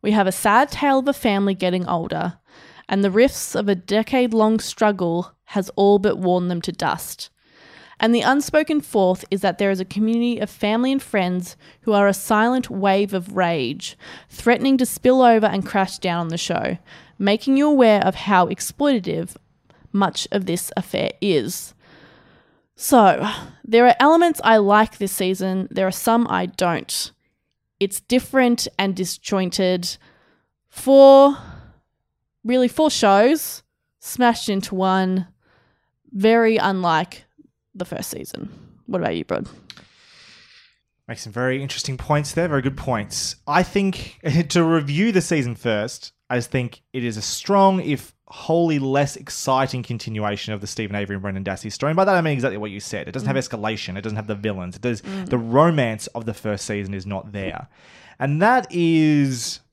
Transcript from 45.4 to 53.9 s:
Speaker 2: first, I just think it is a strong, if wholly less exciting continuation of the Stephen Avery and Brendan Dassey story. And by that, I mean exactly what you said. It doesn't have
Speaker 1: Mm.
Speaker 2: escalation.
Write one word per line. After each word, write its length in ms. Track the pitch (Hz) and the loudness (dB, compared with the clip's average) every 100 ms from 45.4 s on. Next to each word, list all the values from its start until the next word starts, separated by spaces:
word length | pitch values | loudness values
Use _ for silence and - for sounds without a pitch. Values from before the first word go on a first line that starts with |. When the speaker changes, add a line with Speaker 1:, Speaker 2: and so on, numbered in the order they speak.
| 123 110 | -2 -4
Speaker 2:
first, 580 | 120 107 110 - - _ _ | -2 -2 -2 -8 -18 _ _
I 80 | 123 | -4
just 140 | 117 | -2
think 300 | 135 123 - _ | -4 -4 -10 _
it 100 | 131 | -8
is 140 | 120 107 | -6 -6
a 40 | |
strong, 600 | - - - 202 190 190 | -8 -8 0 4 4 2
if 320 | - 135 - _ _ | -2 -6 -8 _ _
wholly 500 | - - 165 170 147 | -18 -2 0 2 0
less 380 | 135 135 143 - | 0 0 -2 -4
exciting 680 | 139 - - 131 135 127 | -14 -10 -2 0 -2 -4
continuation 720 | - 117 - 110 104 104 - | -8 -10 -8 -6 -4 -6 -8
of 80 | 107 | -10
the 60 | 101 | -10
Stephen 280 | - 107 104 | -8 -6 -6
Avery 200 | 101 98 | -6 -6
and 80 | |
Brendan 200 | 101 95 | -8 -8
Dassey 280 | 95 95 110 | -8 -8 -10
story. 180 | - 143 | -6 -2
And 60 | 160 | 0
by 80 | 190 | 2
that, 100 | 185 | 2
I 60 | |
mean 120 | 160 | 0
exactly 240 | 139 127 101 | -2 -2 -4
what 120 | 104 | -8
you 100 | 101 | -10
said. 280 | - 104 - | -10 -10 -8
It 40 | |
doesn't 160 | 135 117 | -8 -4
have 80 | 135 | -4
Speaker 1:
Mm. 140 | 123 | -4
Speaker 2:
escalation. 480 | 113 107 110 - | -6 -6 -6 -8